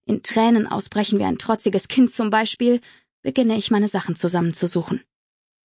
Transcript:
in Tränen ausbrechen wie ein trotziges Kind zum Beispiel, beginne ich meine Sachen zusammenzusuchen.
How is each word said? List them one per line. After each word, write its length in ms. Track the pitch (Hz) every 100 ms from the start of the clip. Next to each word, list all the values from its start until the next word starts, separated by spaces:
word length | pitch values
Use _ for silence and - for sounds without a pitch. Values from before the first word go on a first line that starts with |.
in 200 | - 208
Tränen 440 | - 226 226 233 -
ausbrechen 520 | - - 208 208 202
wie 40 |
ein 140 | 185 165
trotziges 500 | - 220 208 190 -
Kind 240 | - 247
zum 200 | - 220
Beispiel, 500 | 208 220 - 240 240 - - _ _
beginne 340 | 269 262 233 220
ich 160 | -
meine 160 | 208 208
Sachen 300 | 190 - 165
zusammenzusuchen. 880 | 175 175 170 160 175 175 - - - _ _ _ _ _